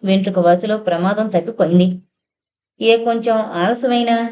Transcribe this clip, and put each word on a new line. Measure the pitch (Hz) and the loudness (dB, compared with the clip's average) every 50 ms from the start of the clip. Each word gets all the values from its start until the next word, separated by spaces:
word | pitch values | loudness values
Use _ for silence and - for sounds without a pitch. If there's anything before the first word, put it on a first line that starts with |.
| - | -2
వెంట్రుక | 190 190 190 190 202 185 185 | 0 0 2 0 0 0 2
వాసిలో | 170 170 175 180 220 208 214 | 4 4 4 2 2 -2 -4
ప్రమాదం | 214 - 185 170 165 180 196 208 208 220 | -2 -2 -2 -2 0 0 -2 0 -2 -2
తప్పిపోయింది. | 214 185 170 170 226 226 - 185 160 175 180 180 185 180 - _ _ _ _ _ _ _ _ _ _ _ _ _ _ _ - | 0 -2 -2 -2 -2 -2 -2 0 2 4 4 4 2 0 -6 _ _ _ _ _ _ _ _ _ _ _ _ _ _ _ -4
ఏ | 220 226 226 | 0 2 2
కొంచెం | 226 233 233 233 233 226 233 220 | 2 2 -2 -2 -2 -2 -2 -2
ఆలస్యమైనా | 220 214 - - 170 175 208 240 240 269 247 240 240 233 233 233 262 233 226 | -2 -2 -4 -4 -2 -2 -2 -2 -2 -2 -2 0 0 0 0 0 -2 -2 -4